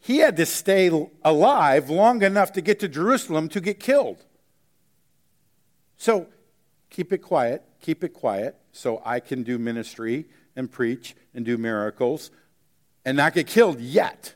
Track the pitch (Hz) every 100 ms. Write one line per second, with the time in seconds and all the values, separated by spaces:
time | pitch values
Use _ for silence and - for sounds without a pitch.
0 | - 277 311 170 160 - - 196 185 165
1 | 151 _ 156 151 214 277 151 135 135 165
2 | 220 247 196 202 190 196 165 202 196 139
3 | 190 262 - 156 156 208 180 196 - 277
4 | 151 90 _ _ _ _ _ _ _ _
5 | _ _ _ _ _ _ _ _ _ _
6 | - 214 165 _ _ _ _ _ _ -
7 | 180 185 - 165 120 135 _ _ - 160
8 | 180 - 123 98 113 - _ - 131 110
9 | - 123 - 127 117 123 117 117 110 -
10 | 113 131 160 _ _ - 131 - 120 120
11 | - - _ 123 117 120 117 107 104 -
12 | 123 151 - _ _ _ _ _ _ _
13 | 131 139 151 170 151 220 226 131 120 170
14 | 156 - -